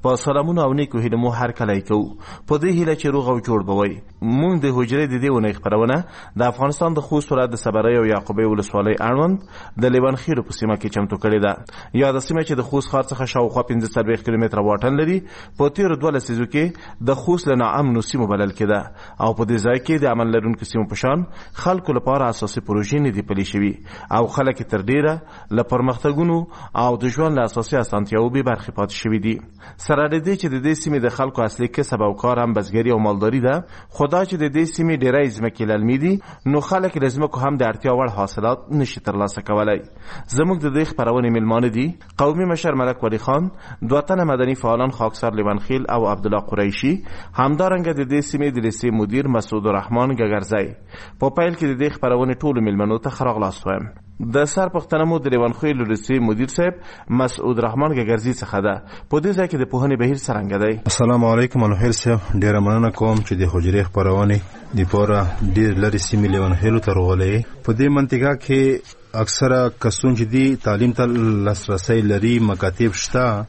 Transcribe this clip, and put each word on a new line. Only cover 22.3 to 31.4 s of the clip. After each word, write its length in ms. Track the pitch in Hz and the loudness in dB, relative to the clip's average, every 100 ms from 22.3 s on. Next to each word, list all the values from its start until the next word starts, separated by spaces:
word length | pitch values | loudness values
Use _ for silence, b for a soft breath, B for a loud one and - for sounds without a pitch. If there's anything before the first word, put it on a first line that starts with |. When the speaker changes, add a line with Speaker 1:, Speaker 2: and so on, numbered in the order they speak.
Speaker 1:
اساسي 280 | 107 107 - 98 | -2 -6 -6 -2
پروژې 320 | 104 104 147 139 | -2 0 0 0
نه 60 | 101 | -2
دي 80 | 101 | -2
پلي 160 | 98 92 | -2 -2
شوي 200 | 98 101 - B B B - | 0 0 -2 B B B 0
او 60 | 117 - | 0 0
خلک 180 | 135 127 | 0 -2
یې 40 | 113 | -4
تر 80 | 104 101 | -4 0
ډیره 220 | 139 147 160 - B B 107 | 2 2 -2 -10 B B -2
له 60 | 117 | 0
پرمختګونو 640 | 123 131 120 147 143 170 165 170 B B - 123 | 0 0 0 0 2 2 0 -2 B B 0 0
او 60 | 117 | 2
د 120 | 123 | -2
ژوند 240 | 131 160 143 | 0 0 2
له 60 | 113 | 0
اساسي 260 | 120 113 139 | -2 -2 0
اسانتیاوو 520 | 107 104 101 110 117 135 | 0 -2 0 2 2 2
بې 80 | 127 | 0
برخې 220 | 110 - - | -2 -4 -4
پاتې 180 | 101 - | -4 -2
شوي 180 | 113 110 107 | 0 0 0
دي. 100 | 110 - - B B - | -4 -8 -20 B B -2
سره 180 | 147 151 | 0 2
له 80 | 160 160 | 0 0
دې 100 | 196 | -2
چې 60 | 165 | -2
د 40 | 131 139 | -2 0
دې 80 | 156 | -2
سیمې 180 | 156 143 117 | 0 0 0
د 40 | 113 | 0
خلکو 260 | 135 127 | -4 0